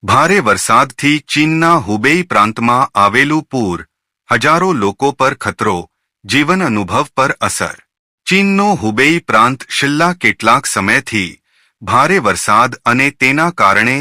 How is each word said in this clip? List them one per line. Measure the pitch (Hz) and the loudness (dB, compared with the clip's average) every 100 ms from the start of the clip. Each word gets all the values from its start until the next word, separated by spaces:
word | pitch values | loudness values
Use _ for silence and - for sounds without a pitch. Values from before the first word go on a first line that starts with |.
ભારે | - 127 160 202 | 0 0 2 2
વરસાદથી | 117 98 - 113 139 - 143 147 | 2 -2 2 2 2 -2 -2 -2
ચીનના | _ 147 151 160 165 170 | _ -2 0 2 2 0
હુબેઈ | 101 107 127 170 | 0 -2 0 0
પ્રાંતમાં | 180 107 104 110 117 120 135 - | 0 0 0 0 0 0 0 2
આવેલું | 101 113 139 156 | 2 2 0 -2
પૂર, | 147 135 104 85 - _ _ _ _ | -4 -4 -4 -6 -10 _ _ _ _
હજારો | 120 135 165 185 | -2 2 2 0
લોકો | 147 101 101 139 | 0 -2 0 -4
પર | 135 131 135 | 0 -2 -2
ખતરો, | 107 92 107 92 85 _ _ _ 98 | -8 -4 -2 -4 -8 _ _ _ -4
જીવન | 127 147 185 170 | -2 0 0 0
અનુભવ | 107 92 107 147 - | -2 -2 -4 -4 -2
પર | 135 | -2
અસર. | - 98 - 85 - _ _ _ _ - | -2 -6 -4 -8 -8 _ _ _ _ -4
ચીનનો | 190 196 196 202 190 | 0 0 0 0 0
હુબેઈ | 107 107 139 170 | -2 0 0 0
પ્રાંત | - 110 117 135 | 0 2 2 0
છેલ્લા | - - 139 147 170 | -8 -4 -2 0 -2
કેટલાક | 175 113 101 110 123 - | 0 -4 -2 0 0 0
સમયથી | - 98 127 131 110 87 78 _ _ _ _ | -4 0 -2 -2 -6 -6 -10 _ _ _ _
ભારે | 95 113 147 190 | -2 0 2 2
વરસાદ | 110 90 - 107 123 123 - | 0 -2 2 2 2 0 -2
અને | 120 139 | 0 0
તેના | - 131 143 170 | 0 -2 0 -2
કારણે | 175 101 98 113 131 | 2 2 2 0 -2